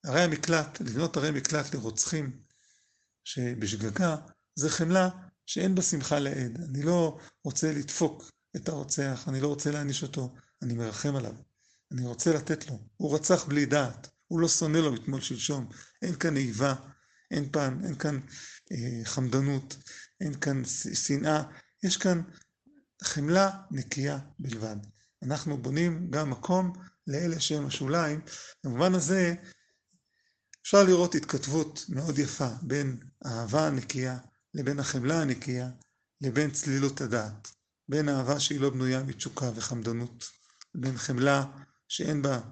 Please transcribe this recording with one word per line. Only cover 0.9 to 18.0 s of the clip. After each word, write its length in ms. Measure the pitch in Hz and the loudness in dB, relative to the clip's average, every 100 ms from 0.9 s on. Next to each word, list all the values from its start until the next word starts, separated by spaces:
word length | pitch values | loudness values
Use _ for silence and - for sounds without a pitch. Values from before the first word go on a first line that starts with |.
| 117 165 151 | -2 0 0
ערי 140 | 147 | 0
מקלט 420 | 143 131 156 139 151 | 0 0 -2 -2 -4
לרוצחים 640 | 110 110 - 160 139 123 - _ _ _ _ _ _ _ | -4 -4 -2 -2 -4 -8 -18 _ _ _ _ _ _ _
שבשגגה, 920 | - - 123 123 104 107 107 104 180 156 - _ _ - | -10 -4 -4 -2 -4 -2 -4 2 0 0 -8 _ _ -4
זה 140 | 151 | -2
חמלה 400 | - 165 185 185 180 - _ - | 0 4 4 4 0 -18 _ -8
שאין 300 | - 185 190 | -2 2 2
בה 60 | |
שמחה 380 | 175 156 131 147 | 2 0 0 0
לאיד. 420 | 139 139 123 120 165 | 0 -2 -4 -6 -6
אני 140 | 135 | -2
לא 360 | 147 175 165 151 - _ | 2 4 2 -2 -18 _
רוצה 280 | 147 - 160 | -6 -2 0
לדפוק 600 | 147 147 - 160 - - _ _ - | -2 -4 0 0 0 -18 _ _ -6
את 140 | - | -4
הרוצח, 560 | 151 143 - 139 127 - | -4 -4 -2 -2 -2 -4
אני 140 | 135 | -2
לא 60 | 143 | 0
רוצה 240 | 143 147 | 0 -2
להעניש 320 | 147 143 139 | -2 -2 -4
אותו, 320 | 135 - 127 - _ _ | -4 -6 -6 -10 _ _
אני 120 | 123 | -4
מרחם 420 | 117 113 104 147 139 | -2 -4 -2 -2 -2
עליו. 180 | 110 110 - _ _ _ _ | -4 -10 -18 _ _ _ _
אני 140 | 127 123 | -6 -4
רוצה 280 | 120 170 | 0 2
לתת 340 | 156 147 156 - | 2 2 -4 -4
לו. 120 | 117 - _ | -10 -12 _
הוא 180 | 151 151 | 0 0
רצח 300 | - 180 - | 4 2 4
בלי 200 | 147 139 | 2 4
דעת, 420 | 147 127 107 - _ _ | 4 2 -4 -18 _ _
הוא 120 | 170 | 2
לא 80 | 165 | 2
שונא 300 | - 160 156 | 4 4 4
לו 160 | 156 | 4
מתמול 280 | 113 110 135 | 2 -4 -4
שלשום. 480 | - 120 - 143 113 - - _ | -4 -4 -2 -2 -4 -12 -20 _
אין 140 | 180 151 | -6 0
כאן 220 | 170 143 | 0 2
איבה, 380 | 131 107 139 131 - - _ _ _ | 0 2 2 2 -6 -20 _ _ _
אין 180 | 160 143 | -2 0
פן, 300 | 147 139 135 | 0 0 0
אין 120 | 190 | -4
כאן, 240 | 147 | -2